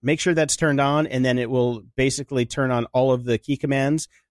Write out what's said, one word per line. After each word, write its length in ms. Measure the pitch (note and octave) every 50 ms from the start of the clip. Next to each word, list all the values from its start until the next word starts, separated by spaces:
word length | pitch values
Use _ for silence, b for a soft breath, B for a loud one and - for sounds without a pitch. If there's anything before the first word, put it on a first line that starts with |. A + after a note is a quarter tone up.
Make 180 | - B2+ D#3 -
sure 140 | - F#3 E3+
that's 220 | D#3+ D#3 C#3 -
turned 240 | - E3+ D#3 C#3+ C3+
on, 240 | C#3 C#3 C#3+ D3+ D#3
and 180 | - - B2+ B2+
then 140 | B2+ B2 B2+
it 140 | B2 A2+
will 320 | C3 B2+ B2 B2 A#2+ A2 G2 A#2 -
basically 500 | - C3 C3+ C3 - C#3 - C#3+ B2+ A#2+ A#2
turn 240 | - D3+ C3+ B2+
on 140 | B2+ A#2+ A2+ - -
all 180 | B2+ B2+ C3+
of 140 | B2+ B2 B2
the 120 | A#2+ A#2 G#2+
key 200 | _ - C#3 A#2+
commands 500 | - C#3 C#3 C#3 C3+ C#3 D3+ D#3+ - - b b b b